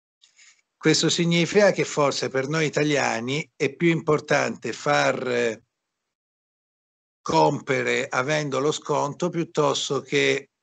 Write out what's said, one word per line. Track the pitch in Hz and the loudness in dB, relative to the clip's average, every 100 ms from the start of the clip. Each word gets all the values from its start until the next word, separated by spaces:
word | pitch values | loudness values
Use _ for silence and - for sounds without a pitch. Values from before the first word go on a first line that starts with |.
| _ _ _ _ - _ _ _ | _ _ _ _ -20 _ _ _
Questo | 160 156 160 | 2 2 2
significa | 160 170 170 165 196 208 | 0 0 2 2 4 4
che | 185 | 4
forse | - - 139 120 123 | -2 0 0 0 -4
per | 131 135 | -2 -2
noi | 160 151 | -2 -2
italiani | 151 151 143 120 113 120 143 - | 0 0 0 0 -2 -4 -6 -6
è | - 135 | -4 -4
più | - 165 | 0 0
importante | 160 - 151 151 147 123 - 120 | 2 0 0 2 0 0 -4 -8
far, | 110 147 147 139 123 123 | -6 0 2 2 0 -2
eh, | 120 117 107 _ _ _ _ _ _ _ _ _ _ _ _ _ _ _ _ | -2 -2 -4 _ _ _ _ _ _ _ _ _ _ _ _ _ _ _ _
compere | - 160 156 143 - 131 123 120 135 | 0 2 4 2 -2 -2 0 -2 -2
avendo | 131 131 151 147 131 | -2 0 -2 -2 -2
lo | 143 | 0
sconto | 147 - 143 143 131 175 | -2 -2 -2 -2 -2 -4
piuttosto | 160 160 - 143 135 - 139 | -4 -4 0 0 0 -2 -4
che | 135 143 139 135 - _ | -2 0 2 0 -4 _